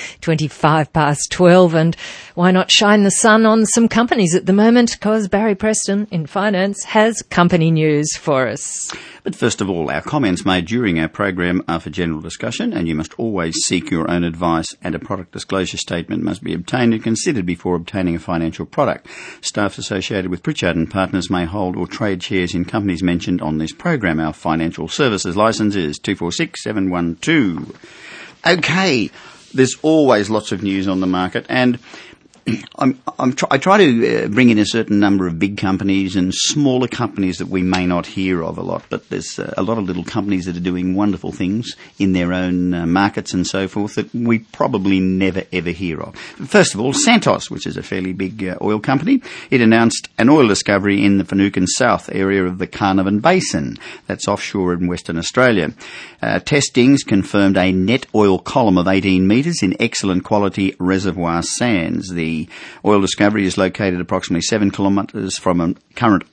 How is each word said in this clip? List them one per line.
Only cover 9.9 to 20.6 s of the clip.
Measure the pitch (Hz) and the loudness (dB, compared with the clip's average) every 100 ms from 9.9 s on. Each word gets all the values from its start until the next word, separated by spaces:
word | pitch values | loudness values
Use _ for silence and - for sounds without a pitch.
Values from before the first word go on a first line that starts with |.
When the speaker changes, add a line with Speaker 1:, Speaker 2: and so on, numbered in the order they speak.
Speaker 2:
our | 76 | -4
comments | - 151 101 87 101 | -2 0 0 0 0
made | 92 87 | 0 0
during | 120 110 82 | -2 0 0
our | 80 | -2
program | - 101 90 87 90 - | -2 -4 -2 -2 -2 -2
are | 82 | -6
for | - | -6
general | 76 85 78 | -6 -4 -4
discussion, | 85 - 113 - 233 | -8 -10 -8 -6 -4
and | - 82 | -4 -4
you | 78 | -4
must | 78 - | -6 -6
always | 117 95 82 80 - | -4 -2 -4 -4 -2
seek | 90 - | -4 -2
your | 85 82 | -4 -2
own | 87 | -2
advice, | 87 82 87 82 80 - | -2 -2 -2 -2 -4 -10
and | 90 82 | -8 -8
a | |
product | - 98 87 | -8 -10 -10
disclosure | 92 - 95 90 - | -14 -6 -4 -4 -6
statement | - 87 - 82 | -6 -6 -4 -4
must | 82 90 | -4 -6
be | 87 | -6
obtained | 85 87 127 120 | -8 -4 0 0
and | 113 | 0
considered | 117 113 - 131 87 | -2 -2 -2 -2 -2
before | 85 92 87 | -4 -2 -2
obtaining | 85 98 90 85 | -2 -4 -2 -2
a | |
financial | - 85 80 - 85 | -4 -4 -4 -6 -10
product. | - 123 - - - - - | -2 -2 -2 -10 -20 -20 -12
Staff | - - 101 - | -8 -2 -4 -4
associated | - 98 - 101 90 | -6 -6 -4 -4 -4
with | 87 | -4
Pritchard | - - | -6 -2